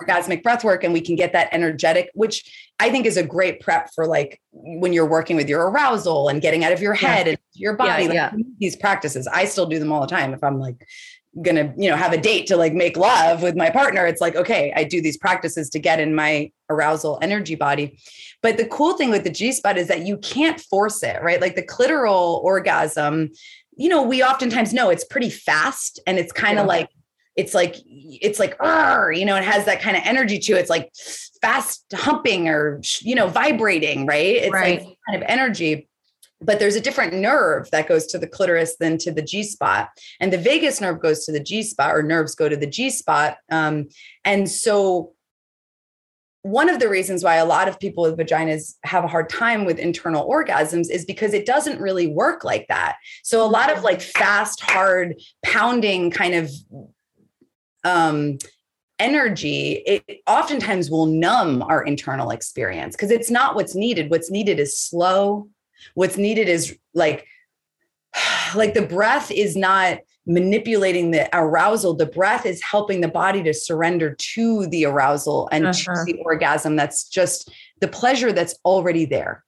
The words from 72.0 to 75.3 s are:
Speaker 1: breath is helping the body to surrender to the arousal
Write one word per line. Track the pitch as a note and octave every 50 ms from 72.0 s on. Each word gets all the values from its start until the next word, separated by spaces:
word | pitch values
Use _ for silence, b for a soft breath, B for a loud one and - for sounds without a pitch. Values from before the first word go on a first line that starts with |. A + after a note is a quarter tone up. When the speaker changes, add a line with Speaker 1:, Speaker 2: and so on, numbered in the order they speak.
| D#3+
Speaker 1:
breath | D3+ - E3 F#3 G3+ A#3 A#3 A#3+
is | G3+ F3+ E3
helping | - - - G#3 G#3 G3+ F#3+ F3+
the | F3 E3
body | - E3+ F3 F#3+ G3 G3+ E3+
to | D#3+ D3
surrender | D3+ - - E3+ D#3 E3 E3+ F3+ E3+ D#3+ D3+ C#3+ - - - -
to | A3+ A#3 A3+ A3+ G#3 G3
the | E3 D#3+ E3 D#3
arousal | C#3+ C#3 C#3+ C3+ C#3 D3 D3 - D3+